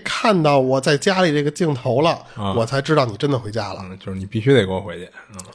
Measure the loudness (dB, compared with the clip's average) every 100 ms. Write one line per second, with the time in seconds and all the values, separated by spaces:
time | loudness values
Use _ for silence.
0 | 0 -2 2 4 4 4 2 2 2 2
1 | 2 2 2 2 0 -2 -2 -2 0 2
2 | 2 0 -6 -6 -2 0 0 -2 0 2
3 | 0 -2 -2 -2 -4 -6 -6 -8 -12 -14
4 | -10 -8 -6 -2 4 4 4 0 -6 -10
5 | -14 -18 -20 -20 -12